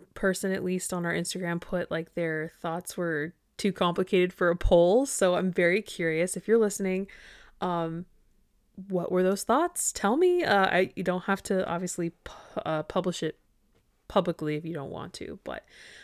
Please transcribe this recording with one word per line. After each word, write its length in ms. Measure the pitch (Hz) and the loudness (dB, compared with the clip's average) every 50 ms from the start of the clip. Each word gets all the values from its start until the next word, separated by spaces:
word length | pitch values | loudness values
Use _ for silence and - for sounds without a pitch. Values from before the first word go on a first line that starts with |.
| - _ - | -6 _ -8
person, 360 | - - 190 185 - - 190 | -2 0 0 0 0 -2 -2
at 140 | 190 190 180 | -2 -2 -2
least 300 | 180 185 180 - - 180 | -2 -2 -2 -4 -4 -4
on 100 | 175 170 | -4 -2
our 80 | 170 | -2
Instagram, 480 | 170 170 175 - - 185 185 170 170 170 | -2 -2 -2 -4 -6 -6 -4 -4 -4 -4
put, 300 | - - - 180 - - | -4 -4 -4 -4 -4 -4
like, 240 | - 165 170 - - | -4 -6 -6 -6 -6
their 380 | 170 170 160 156 156 156 165 - _ | -4 -4 -2 -2 -4 -6 -8 -10 _
thoughts 340 | - 170 160 180 - - - | -8 -6 -6 -6 -8 -8 -6
were 380 | - 175 170 160 147 147 170 - _ _ _ _ | -4 -4 -2 -2 -2 -4 -6 -8 _ _ _ _
too 160 | - - 202 | -2 -2 0
complicated 600 | 185 - 190 175 170 - 185 - - 185 180 185 | 0 2 0 0 2 0 0 2 2 2 2 2
for 160 | - - 185 170 | 0 0 2 2
a 80 | 175 | 2
poll, 480 | 180 - - 190 170 170 175 202 247 277 | 2 4 6 6 8 8 8 6 4 2
so 300 | 269 - - 202 180 180 | 2 0 2 2 2 2
I'm 160 | 175 185 185 | 2 0 0
very 300 | 170 - 175 175 180 220 | 2 2 2 4 2 2
curious. 540 | 208 - - - 170 165 160 160 175 180 - | -2 -4 -6 -4 -2 0 0 0 0 -2 -2
If 120 | 185 - - | -4 0 4
you're 100 | 220 233 | 4 4
listening, 480 | 220 208 190 - 196 185 185 190 196 - - - - - - - - - _ - | 4 2 0 -2 -2 -2 -2 -2 -4 -6 -12 -20 -20 -20 -20 -20 -20 -20 _ -6
um, 460 | 190 180 175 170 165 165 165 170 180 - _ _ _ _ _ _ _ _ _ _ _ _ _ - 190 196 | -4 -2 0 0 -2 -2 -4 -8 -10 -12 _ _ _ _ _ _ _ _ _ _ _ _ _ -16 -8 -4
what 240 | 185 175 170 - | -4 -2 -2 0
were 100 | - 180 | 0 2
those 220 | 185 185 196 185 - | 2 2 0 0 0
thoughts? 480 | - 226 285 339 349 - - - - | 2 2 2 2 0 -2 -4 -4 -4
Tell 240 | - - - 196 240 | -2 0 0 2 4
me. 260 | 311 370 359 349 359 | 4 4 4 4 4
Uh, 240 | 330 - 202 196 190 | 2 4 4 4 4
I, 260 | - - 180 190 - - | 4 4 2 0 0 -2
you 80 | - 185 | -4 -2
don't 200 | 185 180 180 - | -2 -2 -2 0
have 180 | - 196 190 - | -2 -2 -2 -2
to 200 | - 202 185 185 - | -2 0 0 0 -2
obviously 440 | 175 170 185 180 - - 170 170 - _ - | -4 -4 -4 -6 -4 -4 -4 -4 -6 _ -16
pu-, 360 | - - - - - - - - | -18 -18 -18 -16 -12 -8 -6 -4
uh, 180 | - 160 156 156 | -4 -4 -4 -4
publish 380 | - - 185 180 185 170 - | -4 -2 -2 -2 -2 -2 -2
it 160 | 170 156 - _ _ _ _ _ _ _ _ _ _ _ _ _ _ - | -4 -6 -6 _ _ _ _ _ _ _ _ _ _ _ _ _ _ 0
publicly 480 | - 202 175 180 170 - 156 151 151 | 0 2 2 2 0 -2 -2 -2 -2
if 80 | 151 165 | -2 -4
you 80 | 160 | -6
don't 180 | 170 151 139 - | -8 -8 -8 -8
want 220 | - - - - - | -10 -10 -12 -12 -12
to, 240 | - - - - 196 - | -12 -12 -12 -12 -12 -10
but 200 | - - - - _ - - - - - - | -10 -10 -10 -12 _ -20 -20 -20 -20 -20 -20